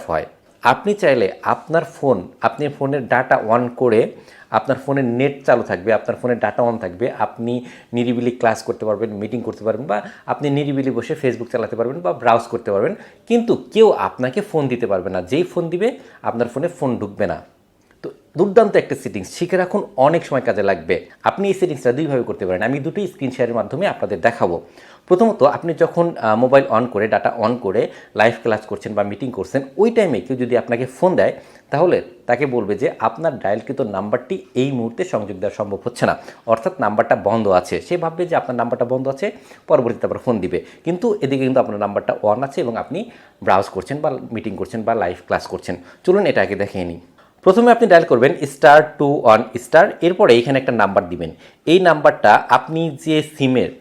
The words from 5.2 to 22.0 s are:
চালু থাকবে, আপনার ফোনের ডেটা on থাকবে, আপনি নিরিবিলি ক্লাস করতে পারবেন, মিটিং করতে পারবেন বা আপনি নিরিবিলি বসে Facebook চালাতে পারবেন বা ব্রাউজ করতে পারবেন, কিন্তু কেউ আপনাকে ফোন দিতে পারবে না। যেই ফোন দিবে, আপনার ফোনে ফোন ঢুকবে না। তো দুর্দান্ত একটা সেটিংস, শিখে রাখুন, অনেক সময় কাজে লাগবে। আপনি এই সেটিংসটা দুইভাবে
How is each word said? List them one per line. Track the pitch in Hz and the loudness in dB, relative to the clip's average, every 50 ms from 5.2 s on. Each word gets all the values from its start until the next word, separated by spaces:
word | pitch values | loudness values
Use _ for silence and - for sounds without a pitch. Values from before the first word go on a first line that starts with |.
| 135 143 143 - - - | 0 0 -2 -2 0 2
চালু | 131 117 104 - | 2 2 2 -2
থাকবে, | 101 90 90 110 110 104 | -6 -4 0 0 0 0
আপনার | - - 110 - | 0 -4 -6 -4
ফোনের | - 123 120 107 110 | -4 -4 -2 -2 -2
ডেটা | 104 - - 123 120 | -2 0 0 0 0
on | 113 110 113 | -2 -2 -6
থাকবে, | 92 90 87 120 135 - - 107 | -8 -6 -6 -6 -6 -4 -4 -6
আপনি | - - - 117 120 120 123 123 - - - - _ - | -6 -6 -6 -6 -6 -6 -6 -8 -12 -18 -20 -16 _ -4
নিরিবিলি | 120 120 120 120 120 123 120 120 - | -2 -2 -2 -2 -2 -2 -4 -2 0
ক্লাস | - 117 110 - - - | 0 0 0 0 -4 -6
করতে | 113 - 110 107 | -8 -6 -4 -4
পারবেন, | 104 98 113 104 107 98 | -2 -2 -4 -6 -6 -8
মিটিং | 107 107 123 120 - 110 | -8 -6 -6 -6 -6 -8
করতে | 104 - 104 110 | -10 -6 -4 -4
পারবেন | 107 107 135 165 | -4 -4 -4 -4
বা | 202 180 - - - - _ - | -4 -6 -6 -8 -14 -14 _ -8
আপনি | 135 - 143 143 139 143 | -6 -4 -2 -2 -2 -2
নিরিবিলি | 147 143 139 135 139 135 120 117 | -2 -2 -2 -2 -2 -2 -4 -4
বসে | - - 156 143 - | -6 -6 -6 -4 -2
Facebook | 127 117 110 120 - - | -4 -4 -4 -6 -6 -6
চালাতে | 120 110 104 117 107 | -6 -4 -4 -4 -4
পারবেন | 113 120 139 170 175 | -4 -4 -6 -6 -6
বা | 180 165 123 | -6 -6 0
ব্রাউজ | 113 120 117 117 - - 117 | 2 2 2 2 0 -2 -6
করতে | 113 - 110 101 | -6 -4 -2 -2
পারবেন, | 98 113 165 214 - - - - _ _ - | 0 0 -2 -4 -6 -12 -20 -20 _ _ 0
কিন্তু | 233 233 233 233 156 - - - - | 0 0 2 0 0 -2 -4 -2 2
কেউ | 214 220 202 - - 101 - | 4 6 6 6 2 -2 -4
আপনাকে | - - 127 131 131 214 - - | -4 -4 -4 -4 -2 -4 -6 -4
ফোন | - 156 139 131 | -2 -2 -2 -2
দিতে | 123 113 120 98 | -2 -2 -2 -2
পারবে | 98 92 90 95 92 | -2 -2 -2 -4 -4
না। | 92 90 87 | -6 -4 -2
যেই | 127 156 180 180 | -2 -2 -2 -2
ফোন | - 175 170 165 170 | -4 -4 -4 -4 -2
দিবে, | 175 208 240 - - - - - - - 107 | -2 -2 -2 -4 -6 -12 -20 -20 -10 -8 -6
আপনার | 117 117 120 117 - | -4 -2 -4 -4 -4
ফোনে | 135 156 170 - - | -4 -6 -6 -4 -4
ফোন | 147 131 117 95 | -4 -2 -2 -4
ঢুকবে | 104 101 101 - 104 87 | -6 -8 -6 -4 -4 -4
না। | 80 - - - _ _ _ _ _ _ _ _ _ _ - | -4 -6 -12 -16 _ _ _ _ _ _ _ _ _ _ -16
তো | - - _ _ _ - 143 | -16 -16 _ _ _ -2 0
দুর্দান্ত | 190 202 185 - 165 - 135 170 139 | 0 4 4 4 4 4 2 0 -2
একটা | - 139 - - | -2 -6 -8 -8
সেটিংস, | 113 95 104 92 - - - | -8 -10 -10 -10 -12 -8 -8
শিখে | 175 - 185 - - | -6 -2 -2 -2 -2
রাখুন, | 180 - 208 - - - - 131 147 | -2 -4 -4 -6 -6 -2 0 2 2
অনেক | 165 170 - - | 2 0 -2 -4
সময় | 143 131 - 120 | -4 -4 -2 -2
কাজে | 98 104 98 98 | -2 0 0 0
লাগবে। | 95 82 78 80 92 78 - - - _ - 113 | -2 -2 -2 -4 -4 -4 -4 -8 -18 _ -2 -2
আপনি | - 185 202 196 | -2 0 -2 -4
এই | 190 190 | -2 -2
সেটিংসটা | 185 156 151 - - 127 120 | -2 -2 -2 -2 -2 -2 0
দুইভাবে | 139 | 0